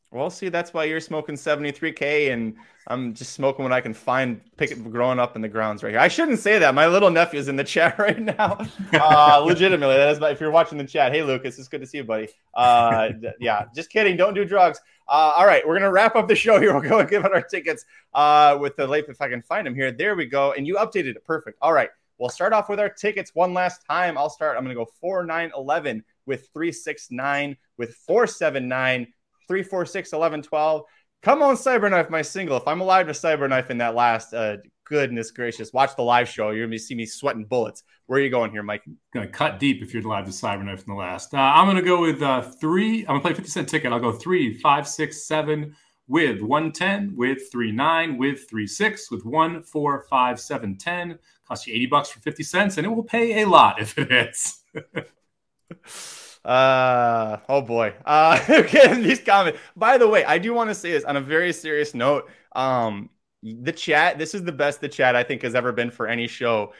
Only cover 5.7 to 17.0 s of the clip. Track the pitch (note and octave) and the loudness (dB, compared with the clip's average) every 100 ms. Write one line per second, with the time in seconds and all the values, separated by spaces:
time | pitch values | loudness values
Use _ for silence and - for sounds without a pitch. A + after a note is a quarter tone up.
5.7 | G#2 G#2+ A2 E3+ - D#4+ A#3 G3+ G#3+ D3 | -4 -2 4 4 4 0 0 2 4 4
6.7 | C3+ E3 F#3+ G3 E3 E3+ C#3+ C#3 C3+ B2 | 6 4 6 6 4 2 -2 -4 -4 -2
7.7 | E3+ E3 F#3+ G#3 G#3+ G#3+ - G3+ G3+ A3 | 2 2 2 -2 -2 -4 -2 -2 -2 -8
8.7 | - F#3+ D#3 D#3 D3+ D3 D3 D#3+ E3+ F#3+ | -12 -2 2 6 8 8 8 6 2 2
9.7 | E3+ C#3 C3+ C#3+ D3+ D3+ C#3 D#3 E3 D#3+ | 2 4 4 4 2 -2 -2 2 2 2
10.7 | D3 C3+ D#3+ C3 D3+ D3 B2+ C3 B2+ C3 | -4 -6 0 0 0 -2 -4 -6 -12 -14
11.7 | C#3+ C3 D3 A2+ A2 G#2+ - _ A#2 B2 | -14 -12 -12 -6 -6 -6 -14 _ 2 4
12.7 | A#2+ A#2 A2+ A2 A2 A#2 - A#2+ G#2 G#2 | 6 4 2 0 -4 -12 -6 -2 -2 -4
13.7 | D3 - G#3+ G3+ F3 G3 G3+ F#3+ G3 F3 | -12 -4 0 2 2 0 0 0 4 4
14.7 | D3 _ _ - D3 D#3 D#3 G3 D3 D3 | 2 _ _ 0 2 4 6 6 6 4
15.7 | F3+ G3 F#3+ A3 A3+ G3 - A3+ G3+ G#3 | 0 2 4 4 2 2 2 4 4 6
16.7 | C#3+ C3 - | 2 2 2